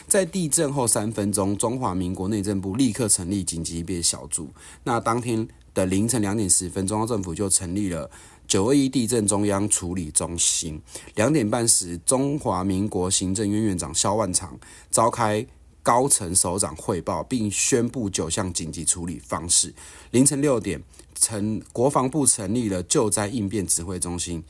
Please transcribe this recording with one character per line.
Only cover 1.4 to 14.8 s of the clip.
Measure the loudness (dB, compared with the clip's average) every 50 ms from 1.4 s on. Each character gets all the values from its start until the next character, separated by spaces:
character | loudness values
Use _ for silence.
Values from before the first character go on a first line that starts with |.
| 2 0 0 0
中 | 0 -2 -2 -2
华 | -2 -2 -2
民 | -2 -2 -4 -4
国 | -4 -4 -2
内 | -2 -2
政 | 0 -2 -2 -2
部 | -2 -2 0
立 | 2 2 2
刻 | 2 0 0 2
成 | 0 0 0 0
立 | -2 -2
紧 | -2 -2 -4 -4 -4
急 | -6 -6 -6
应 | -6
变 | -4 -4 -2 0
小 | -2 -2 -2 -6 -8
组。 | -8 -8 -8 -8 -14 -16 -20 -20 -18 -10 -4
那 | -2 -2 0
当 | 0 0 0 0
天 | 0 -2 -2 -2 -2 -4 -8 -16 -20 -6 -2
的 | 0 0
凌 | 2 2 2 2
晨 | 2 2 0
两 | 0 0 0
点 | 0 2 2
十 | 2 2 2 0
分， | -4 -4 -2
中 | -2 -2 -2
央 | -2 -2
政 | -2 -2 -4
府 | -4 -4
就 | -4 0 0
成 | 0 0 0 -2 -2
立 | -2 -2 -2
了 | -2 -4 -6 -10 -12 -18 -20 -20 -20 -12 -4
九 | 0 2 2 4
二 | 4 4
一 | 4 4 4
地 | 2 0 0 2
震 | 2 2 4
中 | 4 2 2 2
央 | 2 2 0 0 0
处 | 0 -2 -2 -2 -4
理 | -4 -4 -2
中 | -2 -2 -2 -2 -2 0
心。 | 0 0 0 0 -2 -6 -8 -10 -12 -14 -18 -16 -16 -6 -2
两 | 2 2 4
点 | 4 4 2 2
半 | 0 2 4
时， | 4 4 4 2 -2 -6 -4
中 | 0 2 2 2 2 0 -2 -2
华 | -2 0 0 0
民 | 0 0 0 0 0
国 | 0 0 -2 0 0
行 | 0 0 0 0 0
政 | 0 0 0
院 | 0 2
院 | 2 0 0 -2
长 | -4 -4 -2
萧 | 0 0 2 2
万 | 0 0 0 0
长 | -2 -4 -6 -12 -16 -18 -20 -20 -20